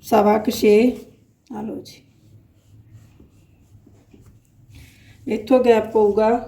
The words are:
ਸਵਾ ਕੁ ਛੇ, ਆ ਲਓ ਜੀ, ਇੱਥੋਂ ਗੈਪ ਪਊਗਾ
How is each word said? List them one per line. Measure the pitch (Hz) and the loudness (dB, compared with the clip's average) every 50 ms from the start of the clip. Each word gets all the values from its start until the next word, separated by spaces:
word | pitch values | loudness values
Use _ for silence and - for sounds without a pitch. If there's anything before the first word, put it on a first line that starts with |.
| _ | _
ਸਵਾ | - - 214 202 208 208 220 | 0 0 2 2 2 0 0
ਕੁ | 214 - | -2 -4
ਛੇ, | - - - 214 208 214 226 254 247 - - - - _ _ _ _ _ _ _ | -6 0 2 4 4 4 4 2 0 -4 -14 -20 -20 _ _ _ _ _ _ _
ਆ | 254 214 214 | -16 -14 -12
ਲਓ | 220 - - - | -12 -14 -14 -16
ਜੀ, | - - - _ _ _ _ _ _ _ - _ _ _ _ _ _ _ - - _ - - _ _ _ _ - _ _ _ _ _ _ _ _ _ _ - _ _ _ _ _ _ _ - - - _ _ _ _ _ _ _ _ - - - - _ _ _ - - _ - | -18 -20 -20 _ _ _ _ _ _ _ -20 _ _ _ _ _ _ _ -20 -20 _ -20 -20 _ _ _ _ -20 _ _ _ _ _ _ _ _ _ _ -20 _ _ _ _ _ _ _ -20 -20 -20 _ _ _ _ _ _ _ _ -20 -20 -20 -20 _ _ _ -20 -20 _ -10
ਇੱਥੋਂ | - 214 220 - - 262 254 247 | -8 -8 -8 -2 0 0 2 4
ਗੈਪ | 233 233 220 220 - - | 4 2 2 2 -2 -2
ਪਊਗਾ | 220 214 208 196 208 214 220 240 247 - | 0 0 0 0 0 0 0 0 -2 -6